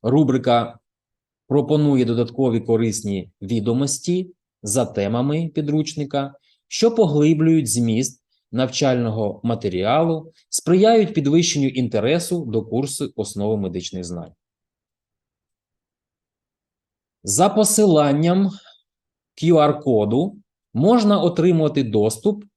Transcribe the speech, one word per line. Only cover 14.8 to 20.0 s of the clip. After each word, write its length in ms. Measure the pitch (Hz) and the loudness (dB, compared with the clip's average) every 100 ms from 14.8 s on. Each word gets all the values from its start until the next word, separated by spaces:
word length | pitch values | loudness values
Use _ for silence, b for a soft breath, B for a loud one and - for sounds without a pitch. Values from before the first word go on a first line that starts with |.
| _ _ _ _ _ _ _ _ _ _ _ _ _ _ _ _ _ _ _ _ _ _ _ _ | _ _ _ _ _ _ _ _ _ _ _ _ _ _ _ _ _ _ _ _ _ _ _ _
За 240 | 101 101 196 | -6 0 2
посиланням 1000 | 202 208 - 208 156 147 143 165 185 196 196 B B _ _ _ _ _ - | 2 0 2 4 4 2 2 2 2 0 -4 B B _ _ _ _ _ -4
Q 120 | 160 | 2
R-коду 840 | 165 147 143 139 113 | 4 4 2 0 2